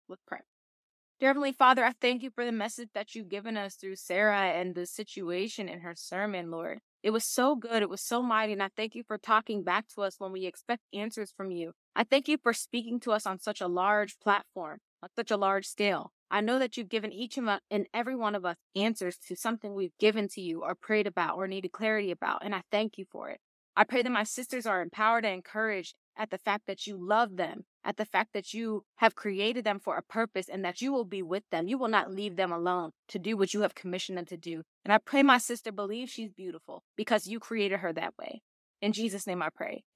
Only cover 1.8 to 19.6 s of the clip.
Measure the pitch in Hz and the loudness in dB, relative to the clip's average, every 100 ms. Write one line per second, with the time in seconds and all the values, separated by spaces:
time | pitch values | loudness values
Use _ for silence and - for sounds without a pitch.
1.8 | 240 247 247 247 254 226 240 226 214 233 | 6 4 2 0 -4 -4 -2 -2 -4 -6
2.8 | 240 208 214 226 185 202 220 214 196 - | -10 -8 -8 -10 -8 -8 -6 -4 -6 -8
3.8 | 190 190 - 185 214 202 190 165 185 175 | -12 -10 -2 4 6 6 4 2 0 -4
4.8 | 175 - 214 - 170 180 214 - 185 175 | -6 -8 -10 -8 -4 -2 -4 -6 -8 -10
5.8 | 175 170 - 180 208 190 170 165 165 - | -12 -12 -8 -4 -4 -4 -6 -6 -6 -8
6.8 | - _ 214 220 - - 254 285 233 226 | -14 _ 0 0 0 2 2 2 0 0
7.8 | 202 190 - 233 247 220 214 202 196 - | 0 -2 -4 -2 2 2 2 0 -2 -2
8.8 | 220 233 240 214 - 220 220 208 175 190 | -6 -6 -8 -6 4 4 4 -2 2 0
9.8 | 220 - 196 - 196 190 185 - - 240 | 0 -4 -4 -4 -8 -6 -8 -6 -6 -6
10.8 | _ 202 214 220 202 - 190 175 165 - | _ -8 -6 -6 -10 -8 -8 -6 -8 -10
11.8 | _ - 233 269 277 302 240 233 - 240 | _ -2 4 4 4 2 2 0 -2 -4
12.8 | 226 240 233 214 208 190 - 208 180 180 | -2 -4 0 0 0 -4 -6 -4 -2 2
13.8 | 190 208 208 - 214 202 - 190 156 156 | 4 4 2 0 2 2 2 -10 -10 -12
14.8 | _ _ 180 - 226 208 196 196 196 - | _ _ -10 -6 0 2 4 2 -2 0
15.8 | 208 165 165 _ - 196 214 254 254 240 | 2 0 -2 _ -2 0 2 2 0 -4
16.8 | 202 226 214 196 240 269 226 196 - 208 | -4 -4 -4 -6 -8 -4 -2 -2 -2 -2
17.8 | 180 226 240 262 214 208 180 170 _ 196 | -2 -2 -2 -2 -2 -2 -4 -6 _ -2
18.8 | 214 220 180 - - 180 233 226 | 0 0 -4 -6 -10 -6 -4 -4